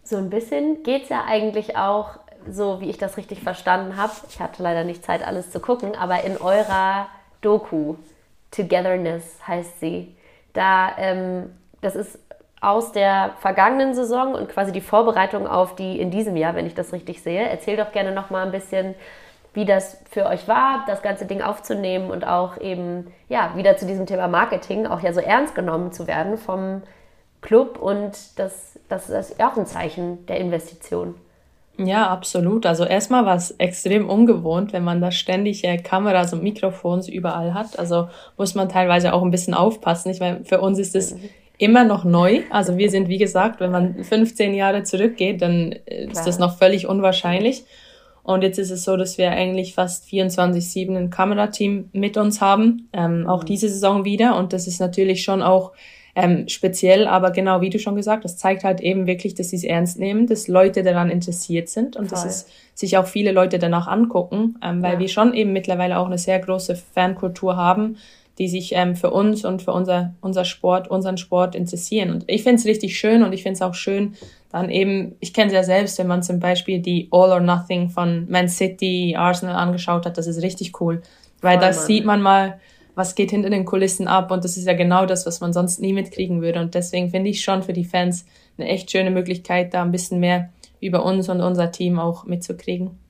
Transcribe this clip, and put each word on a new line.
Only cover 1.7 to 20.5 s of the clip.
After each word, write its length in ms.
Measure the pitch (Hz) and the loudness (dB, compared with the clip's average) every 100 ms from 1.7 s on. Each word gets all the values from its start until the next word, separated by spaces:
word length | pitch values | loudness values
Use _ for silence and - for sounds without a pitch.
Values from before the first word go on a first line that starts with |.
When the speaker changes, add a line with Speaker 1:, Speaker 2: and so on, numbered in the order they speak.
| - | -4
Speaker 1:
auch, 420 | 196 208 208 - - - 160 | 0 -2 -4 -16 -20 -20 -14
so 300 | 190 202 190 | -6 -4 -4
wie 80 | 190 | -8
ich 100 | 214 | -8
das 180 | 196 202 | -8 -8
richtig 240 | 196 196 | -14 -10
verstanden 560 | - 180 - 185 190 190 | -10 -6 0 0 -2 -6
hab, 140 | 220 - - | -6 -6 -18
ich 120 | - | -12
hatte 220 | 175 - | -12 -6
leider 200 | 180 170 | -4 -2
nicht 220 | 170 175 | -4 -8
Zeit, 200 | - 170 | -4 -4
alles 260 | - 190 180 | -4 -8 -8
zu 100 | 175 | -10
gucken, 300 | - 247 196 | -4 -4 -4
aber 300 | 208 180 180 | -6 -2 -2
in 120 | 190 190 | -2 -4
eurer 680 | 180 202 208 190 190 196 202 - _ _ | 0 2 2 0 0 -2 -6 -14 _ _
Doku, 540 | 208 208 214 160 147 151 - _ _ _ _ | 0 0 0 -4 -4 -8 -16 _ _ _ _
Togetherness 720 | - 180 180 185 185 170 170 170 - - | -8 0 0 2 -2 -2 -6 -10 -18 -8
heißt 320 | 175 170 - | -8 -8 -8
sie, 280 | 160 175 180 _ _ _ _ | -8 -8 -12 _ _ _ _
da, 380 | 185 190 190 185 - | -2 2 4 2 -2
ähm, 520 | 190 185 185 185 185 - _ _ | -4 -4 -4 -6 -10 -18 _ _
das 120 | 202 | -6
ist 240 | 185 208 - _ - _ _ | -6 -10 -14 _ -20 _ _
aus 320 | 202 208 226 | 0 0 0
der 400 | 208 196 196 196 - | 0 2 2 0 -2
vergangenen 540 | 190 185 202 269 269 | -2 4 4 4 0
Saison 400 | 247 233 247 262 | 0 -2 0 -2
und 140 | 262 196 | -4 -6
quasi 200 | - 196 | -4 -4
die 80 | 190 | -4
Vorbereitung 640 | - 214 226 214 190 202 196 | 2 4 4 2 0 -2 -2
auf 280 | 180 185 185 | 0 0 -2
die 220 | 190 185 | -8 -4
in 120 | 180 | -4
diesem 260 | 190 214 175 | -2 -2 -2
Jahr, 180 | 160 | -2
wenn 120 | 170 170 | -2 -6
ich 80 | |
das 180 | 165 170 | -8 -8
richtig 300 | 180 170 170 | -10 -12 -10
sehe. 260 | - 175 233 | -6 -4 -4
Erzähl 280 | - - 208 | -4 -4 -4
doch 140 | 214 | -2
gerne 200 | 214 190 | -2 -4
noch 160 | 196 196 | -4 -6
mal 140 | 190 | -6
ein 80 | 185 | -4
bisschen, 420 | 190 190 190 190 190 - - - _ _ | -6 -4 -4 -4 -10 -18 -20 -20 _ _
wie 100 | 214 | -4
das 320 | 208 190 190 - - | 2 2 2 -16 -10
für 160 | - 196 | -2 0
euch 200 | 180 | -2
war, 380 | - | 0